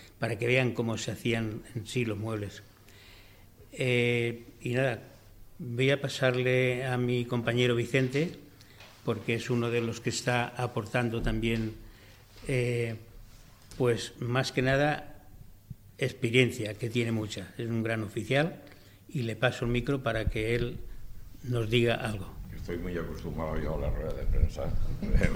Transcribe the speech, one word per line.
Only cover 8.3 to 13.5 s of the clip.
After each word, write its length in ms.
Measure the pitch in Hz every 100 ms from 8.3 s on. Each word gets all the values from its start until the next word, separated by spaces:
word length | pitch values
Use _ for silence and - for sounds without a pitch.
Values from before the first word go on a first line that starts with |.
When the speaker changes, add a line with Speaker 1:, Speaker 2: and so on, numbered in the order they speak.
| - - - - - - -
Speaker 1:
porque 300 | - 107 104
es 160 | 117 -
uno 200 | 120 117
de 100 | 120
los 200 | 117 113
que 100 | 123
está 360 | - - 120 120
aportando 760 | - 123 123 101 127 120 113
también, 540 | 113 110 113 113 110 110 - - - - - - -
eh, 480 | 131 123 120 117 110 - - - - -